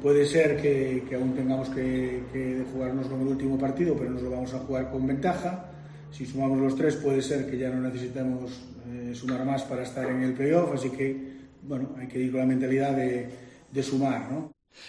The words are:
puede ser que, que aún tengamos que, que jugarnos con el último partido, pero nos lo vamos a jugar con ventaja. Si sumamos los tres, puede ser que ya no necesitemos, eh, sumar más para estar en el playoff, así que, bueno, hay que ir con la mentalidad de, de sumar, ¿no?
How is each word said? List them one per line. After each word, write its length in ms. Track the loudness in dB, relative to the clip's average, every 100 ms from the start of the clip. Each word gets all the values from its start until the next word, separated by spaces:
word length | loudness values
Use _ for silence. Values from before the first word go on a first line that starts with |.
puede 240 | 6 6 6
ser 340 | 6 6 4
que, 460 | 4 4 2 0 -2
que 80 | 0
aún 200 | 0 2
tengamos 340 | 2 0 0
que, 540 | -2 0 0 0 -2 -4
que 320 | -4 -2 -2 -2
jugarnos 340 | -2 -2 -2 -2
con 140 | -2
el 60 | 0
último 280 | 0 0 2
partido, 400 | 0 2 2 2
pero 140 | 0
nos 140 | -4
lo 80 | -4
vamos 200 | -4 -4 -6
a 40 |
jugar 300 | -4 -2 -2
con 160 | -2 0
ventaja. 640 | 2 2 0 -2 -4 -8 -14 -16 -16 -16
Si 160 | -12 -8
sumamos 320 | -2 2 4
los 180 | 2 4
tres, 200 | 2 2
puede 260 | 2 2
ser 260 | 2 0 -2
que 80 | -2
ya 140 | -2
no 100 | -2
necesitemos, 880 | -2 -4 -6 -4 -2 -2 -6 -12 -14 -16 -12
eh, 260 | -8 -8
sumar 320 | -6 -4 -2 0
más 180 | -2 -2
para 180 | -6
estar 260 | -6 -4 -2
en 140 | 0
el 100 | 0
playoff, 400 | 2 4 6 4
así 160 | 2 -2
que, 480 | 0 -2 -2 -8 -12 -18 -16
bueno, 280 | -8 -4 -4 -6
hay 80 | -8
que 100 | -2
ir 140 | 0
con 80 | 2
la 80 | 4
mentalidad 480 | 4 4 2 2 2
de, 340 | 2 0 -4 -10 -16 -20 -8
de 120 | -4
sumar, 480 | 0 2 2 2 -2
¿no? 200 | -6 -6 -12 _ -20